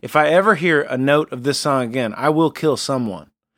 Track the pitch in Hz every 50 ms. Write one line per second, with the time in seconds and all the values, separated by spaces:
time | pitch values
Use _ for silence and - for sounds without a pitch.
0 | - - - 151 151 151 160 185 196 220 202 143 175 175 156 143 - - 127 127
1 | 135 143 147 151 156 - 135 123 120 143 131 - - 151 135 131 123 113 120 131
2 | 120 107 92 - 131 151 156 160 165 151 - - 160 151 127 - - - 135 127
3 | 120 104 90 78 73 _ _ _ _ _ _